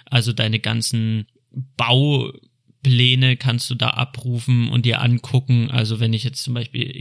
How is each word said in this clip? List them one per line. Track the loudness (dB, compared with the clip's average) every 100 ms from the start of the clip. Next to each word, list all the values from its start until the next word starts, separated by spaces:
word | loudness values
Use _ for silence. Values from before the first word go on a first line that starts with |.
| -2
Also | 0 0
deine | 0 -2 -2
ganzen | -2 -2 -2 -2 0 -2 -4 _ _ -12 -10 -4
Baupläne | 2 2 4 0 -2 -10 _ _ _ _ 2 4 4 4 2 2
kannst | 0 -2 -2
du | -2
da | -2
abrufen | -2 -4 -6 -6 -4 0 2 2
und | 0 0
dir | 0
angucken. | 2 0 0 -2 2 2 2
Also | 0 -2 0
wenn | 0
ich | 0 -4
jetzt | -6
zum | -6 -6
Beispiel | -6 -6 -6 -6